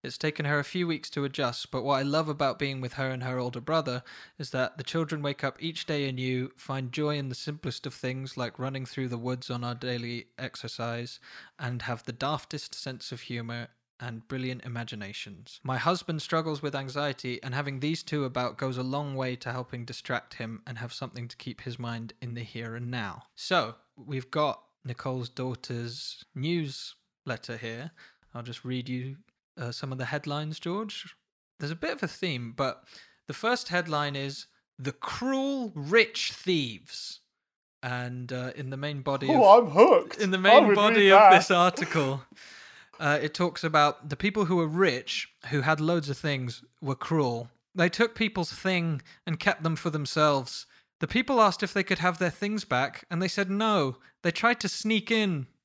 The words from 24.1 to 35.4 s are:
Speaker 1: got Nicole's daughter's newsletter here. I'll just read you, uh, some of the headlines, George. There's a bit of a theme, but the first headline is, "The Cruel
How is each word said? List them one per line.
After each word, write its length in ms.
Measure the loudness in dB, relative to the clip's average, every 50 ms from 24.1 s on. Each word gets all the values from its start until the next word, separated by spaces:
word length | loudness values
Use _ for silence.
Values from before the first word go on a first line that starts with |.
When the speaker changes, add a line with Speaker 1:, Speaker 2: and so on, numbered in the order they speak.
| -8 -8 -8 _ -2
Speaker 1:
got 280 | 0 0 0 -2 -6 _ _ _ _ _
Nicole's 440 | -12 -12 -8 -6 -6 -6 -6 -8 -8
daughter's 960 | _ -6 -6 -6 -6 -8 -8 -10 -8 -8 -8 -8 -10 -12 -12 -14 -14 -16 -20 _ _
newsletter 1200 | -8 -4 -2 -2 -2 -4 -4 -8 -12 -14 -16 -18 _ _ _ _ _ _ -8 -8 -8 -8 -12 -12
here. 340 | -10 -8 -10 -10 -10 -12 -14 _ _ -20 -20 _ _ _ _ _
I'll 80 | -14 -12
just 220 | -12 -14 -12 _
read 240 | -6 -6 -6 -6 -6
you, 280 | -6 -6 -6 -8 -12 -14 _ _ _ _ _ _ _ -10
uh, 100 | -10 -8 -8
some 200 | -8 -8 -8 -6
of 60 | -6
the 80 | -6
headlines, 520 | -6 -6 -6 -6 -4 -6 -6 -6 -6 -8 -8
George. 560 | -6 -6 -6 -6 -6 -8 -10 -12 -14 -16 -20 _ _ _ _ _ _ _ _ _
There's 120 | -8 -8 -8
a 40 |
bit 160 | -6 -6 -6 -4
of 100 | -4 -6
a 60 | -8
theme, 440 | -6 -4 -4 -4 -4 -4 -6 -8 -4
but 280 | -2 -2 -2 -2 -6 _ _ -20 -20 -20 _ _ _ _
the 80 | -14 -12
first 340 | -4 0 0 0 0 -2 -2
headline 480 | -2 -2 -2 0 -2 -2 -2 -2 -4
is, 300 | -4 -6 -6 -8 -10 -16 _ _ _ _ _ _ -8
"The 140 | -8 -8 -8
Cruel 800 | _ -8 -8 -8 -4 -2 -2 -2 0